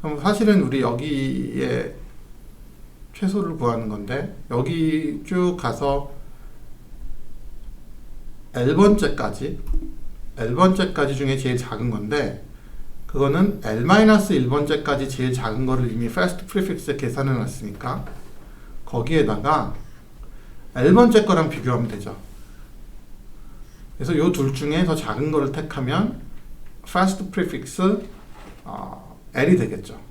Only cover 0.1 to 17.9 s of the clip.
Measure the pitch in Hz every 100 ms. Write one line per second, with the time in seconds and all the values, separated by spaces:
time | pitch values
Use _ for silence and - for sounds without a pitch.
0.1 | 147 170 196 214 196 135 135 120 120 151
1.1 | 139 135 64 64 - 127 87 57 - -
2.1 | - - - - - - - - - -
3.1 | - 196 202 170 156 120 113 110 104 98
4.1 | 131 185 - - 120 131 165 160 156 156
5.1 | 143 - 185 180 120 123 107 143 143 143
6.1 | - - - - - - - - - -
7.1 | - - - - - - - - - -
8.1 | - - - - 123 123 - 202 - 147
9.1 | - - - - - - - - - -
10.1 | - - - 113 123 190 190 175 - 139
11.1 | 135 139 135 131 123 - 110 120 107 104
12.1 | 147 143 - - - - - - - -
13.1 | - 143 156 196 - 113 107 127 202 214
14.1 | 214 - 165 123 143 143 147 - 139 131
15.1 | - 127 127 120 110 131 131 123 110 117
16.1 | - 180 - - 208 190 175 - 135 123
17.1 | 135 139 127 104 95 107 101 120